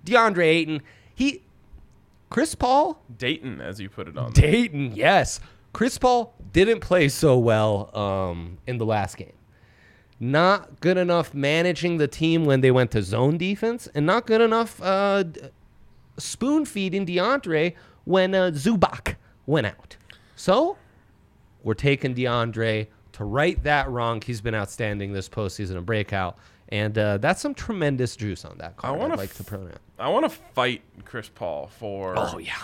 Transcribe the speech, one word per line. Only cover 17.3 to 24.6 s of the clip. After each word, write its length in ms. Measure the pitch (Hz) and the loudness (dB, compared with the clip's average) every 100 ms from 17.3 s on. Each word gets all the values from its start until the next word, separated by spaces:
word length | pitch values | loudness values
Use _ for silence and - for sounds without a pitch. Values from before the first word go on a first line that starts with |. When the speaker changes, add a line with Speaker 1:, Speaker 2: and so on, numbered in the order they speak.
| 277 196 156 170 170 - _ | 0 0 0 0 -4 -20 _
Speaker 1:
when, 300 | - 185 185 | 0 2 4
uh, 160 | 190 185 | 2 2
Zubac 640 | 147 151 220 170 - - - - _ - | 2 0 4 2 0 -8 -8 -16 _ -2
went 200 | 151 104 | 0 0
out. 300 | - - - - - _ - | -6 -20 -20 -20 -20 _ -8
So, 400 | - 202 330 403 - _ _ _ _ _ _ _ | 2 4 2 -2 -16 _ _ _ _ _ _ _
we're 120 | 110 | -6
taking 400 | 107 143 139 135 | 0 0 0 0
DeAndre 720 | 123 127 120 117 110 113 107 107 _ - | -2 0 0 -2 -2 -2 -2 -4 _ -20
to 120 | - | -10
right 380 | 104 117 165 160 | -4 0 0 0
that 260 | 135 147 135 | 0 0 0
wrong. 300 | 123 117 113 | -2 -2 -2
He's 200 | - 117 | -6 -6
been 140 | 110 | -4
outstanding 580 | 110 | -4